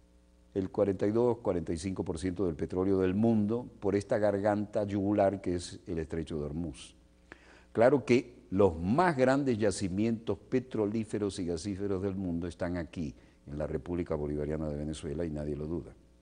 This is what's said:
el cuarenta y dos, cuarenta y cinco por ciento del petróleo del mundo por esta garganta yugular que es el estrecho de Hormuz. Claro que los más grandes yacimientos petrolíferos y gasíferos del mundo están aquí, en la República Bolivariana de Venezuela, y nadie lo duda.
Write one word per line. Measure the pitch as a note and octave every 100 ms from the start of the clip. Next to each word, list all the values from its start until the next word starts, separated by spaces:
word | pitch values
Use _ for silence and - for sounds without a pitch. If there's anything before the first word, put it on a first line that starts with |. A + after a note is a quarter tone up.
| _ _ _ _ _
el | G2 F#2+
cuarenta | - G2+ F#2 G#2
y |
dos, | A2 B2 A#2
cuarenta | G#2+ F2+ E2
y | E2+
cinco | F#2+ F#2
por | F#2+ E2
ciento | F#2 F2 F#2
del |
petróleo | D2+ D#2+ F2+ F#2+ F#2+
del | F#2
mundo | F#2+ A#2 A2 G#2 A#2 B2+ -
por | G2+ G2+
esta | - A2+
garganta | G#2 G2+ G#2 G#2 G#2 A2
yugular | G2+ G2+ G2 G#2 G2 G2
que | - F2
es | - - -
el | E2
estrecho | D#2 E2 D#2 D#2+
de |
Hormuz. | D2 D#2 E2+ C2+ - - _ _ _ - - - -
Claro | - A#2+ C#3
que | - B2 - - -
los | F#2 G2+ D#2+
más | F2 C3+ F3+ C3+
grandes | B2+ C#3 C#3 A2
yacimientos | G#2+ F#2 G2+ F#2 A2+ A2+ - G2
petrolíferos | - C3 B2 A2+ G#2 A2+ G#2 A2 G2+ F#2
y | E2+
gasíferos | E2+ F#2+ F#2+ G2+ F#2+
del | G2
mundo | F#2+ F#2 E2+ F2
están | - F2+ F2
aquí, | D#2 - D2+ - - _ -
en | D2
la | D2+
República | D#2 C#2+ F2 E2+
Bolivariana | D#2+ D2 D2 D2 D#2 D#2
de | D2
Venezuela, | D2+ D#2 D#2 C#2+
y | E2+
nadie | D2 D2 C#2+
lo | D2+
duda. | E2 - - _ _